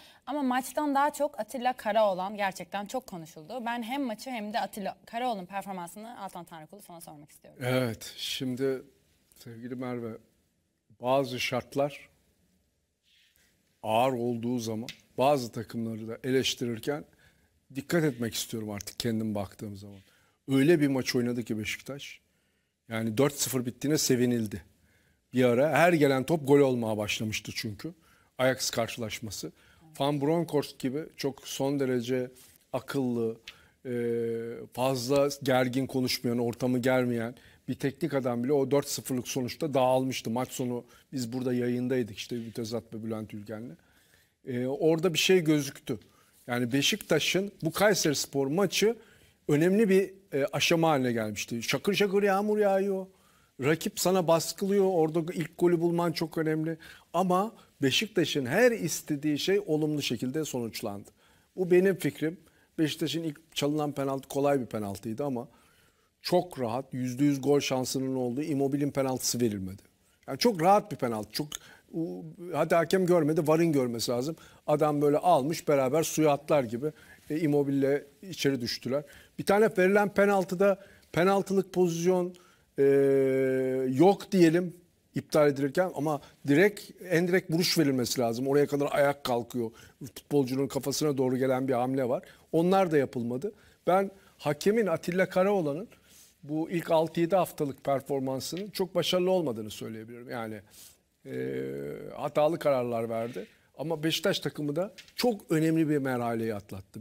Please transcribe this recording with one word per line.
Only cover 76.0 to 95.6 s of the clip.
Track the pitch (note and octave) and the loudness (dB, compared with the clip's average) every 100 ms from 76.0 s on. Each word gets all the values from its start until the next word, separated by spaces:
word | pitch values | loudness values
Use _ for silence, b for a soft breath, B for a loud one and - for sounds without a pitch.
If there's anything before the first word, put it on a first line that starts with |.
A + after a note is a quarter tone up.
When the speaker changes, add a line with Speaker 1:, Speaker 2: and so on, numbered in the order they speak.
Speaker 2:
suya | D#3 - D#3 | 0 2 2
atlar | C#3 - D3+ | 2 2 2
gibi, | A#2 A#2 D3+ - B B - | 2 -2 -6 -8 B B -6
e, | D3+ | -2
Immobile'le | D3+ C#3+ C#3 C#3 C3+ C#3+ - - | 2 2 2 2 2 0 -4 -18
içeri | F#3+ D#3+ C#3+ C3+ | -14 -2 0 0
düştüler. | A2+ - A#2+ C#3 - B B - | -4 -6 -4 -4 -6 B B -8
Bir | - | 2
tane | G3+ A3 - | 4 4 4
verilen | F#3 G3+ G3+ | 4 4 2
penaltıda | G3 G3+ G3 F3 F3+ G3+ F#3 B B B | 2 4 4 0 2 2 2 B B B
penaltılık | D#3+ F#3 G3 - F#3+ F#3 | 2 4 4 2 0 0
pozisyon, | F3+ F3+ E3 F3 F#3 F3+ F3+ b b b - | 2 2 2 2 2 0 -8 b b b 2
e, | C#3 C#3 C#3 C3+ C3+ C3+ C3 C3 C3 C3 C3 | 6 6 6 4 4 2 2 0 0 -2 0
yok | B2+ F#3 G3 - | 6 6 6 2
diyelim | F#3+ E3 E3+ F3+ - _ _ _ C3+ | 6 6 6 0 -8 _ _ _ -10
iptal | - E3 D3 | 0 4 4
edilirken | C#3 C#3 E3 F3+ - | 4 -2 0 -2 0
ama | D3+ C#3+ B B C3+ | -4 -4 B B 2
direkt, | C#3+ G3+ G3+ - - F#3 | 4 4 2 -16 -14 0
en | E3 F3+ | 0 2
direkt | F3+ - | 0 0
vuruş | D#3+ F3+ E3+ | 0 2 2
verilmesi | C#3+ C3 A#2 - | 2 2 0 0
lazım. | A#2 A#2 C3+ | -2 -2 2
Oraya | C#3+ C#3 | 2 2
kadar | C#3+ C#3+ | 0 0
ayak | D3 C#3+ C#3 | 2 2 0
kalkıyor. | - A#2+ A2+ B2 A2+ - B B C3 - | -2 -2 -2 -6 -6 -8 B B -16 -16
Futbolcunun | - D3 B2 C3 C#3 | -2 0 2 0 -2
kafasına | C#3 C#3+ C3 D3+ C3+ | -2 -4 -2 0 2
doğru | B2+ B2+ | 2 2
gelen | C3 B2+ C3+ | 2 0 0
bir | |
hamle | B2 B2+ C3+ A#2+ | 0 0 0 0
var. | D3+ - B B | -2 -6 B B
Onlar | D#3+ F3 G3 F3+ | 2 4 4 4
da | D3+ | 2
yapılmadı. | B2+ B2+ A#2 B2 G3+ - b b - | 2 -2 -4 -4 -6 -10 b b 2
Ben | F#3+ G3 - b b | 2 2 -6 b b
hakemin | D3 D3 G3 A3+ F#3+ | -4 0 2 2 2
Atilla | D#3+ - F3+ F3+ | 0 -2 0 0
Karaoğlan'ın | F#3 G3 G3+ | 2 2 2